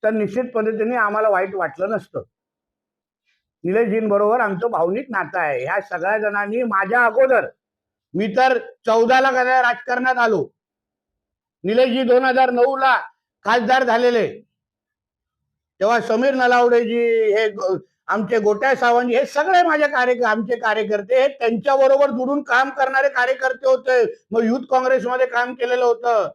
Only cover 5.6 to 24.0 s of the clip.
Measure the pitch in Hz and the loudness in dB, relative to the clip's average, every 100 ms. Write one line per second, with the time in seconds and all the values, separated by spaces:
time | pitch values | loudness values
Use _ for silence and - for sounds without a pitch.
5.6 | 131 196 190 180 180 214 208 202 202 226 | -4 -6 -6 -6 -4 -2 -2 -4 -4 -4
6.6 | 240 196 196 233 240 220 262 240 139 _ | -2 -2 0 0 0 2 2 2 0 _
7.6 | _ _ _ _ _ 165 208 196 254 247 | _ _ _ _ _ -6 -4 0 2 0
8.6 | - - - 226 233 254 269 254 247 254 | -4 -12 -2 2 4 4 2 0 0 2
9.6 | 240 240 - 247 254 254 233 202 135 _ | 2 -2 -4 -4 -2 0 0 0 -4 _
10.6 | _ _ _ _ _ _ _ _ _ _ | _ _ _ _ _ _ _ _ _ _
11.6 | 180 226 254 240 254 247 262 254 262 247 | -4 2 2 2 2 2 2 2 2 2
12.6 | 247 269 269 233 - _ _ _ 202 233 | 0 2 0 0 -2 _ _ _ -2 -2
13.6 | 220 254 254 233 247 240 165 - _ _ | 2 0 2 2 2 0 -2 -6 _ _
14.6 | _ _ _ _ _ _ _ _ _ _ | _ _ _ _ _ _ _ _ _ _
15.6 | _ _ 196 233 233 226 262 262 247 247 | _ _ 0 0 0 0 0 0 2 4
16.6 | 240 240 233 233 233 226 220 208 220 202 | 4 2 0 0 0 2 2 2 0 -2
17.6 | 190 185 - _ - 202 202 233 208 208 | -4 -4 -8 _ -6 -4 -2 0 0 0
18.6 | 262 262 240 240 247 240 277 285 311 359 | 0 0 2 2 2 -2 -2 -2 2 2
19.6 | 349 302 294 277 247 247 240 214 208 240 | 2 2 0 0 0 0 0 -2 -2 -4
20.6 | 233 214 202 208 202 262 277 269 233 226 | -2 -2 -2 -4 0 2 0 0 -2 -2
21.6 | 277 269 269 277 285 240 254 285 285 247 | 0 2 4 6 4 2 -2 -4 0 0
22.6 | 269 269 269 269 277 269 247 262 254 254 | 0 -2 -2 0 0 0 -2 0 -2 -2
23.6 | 269 262 - 254 | 0 0 2 2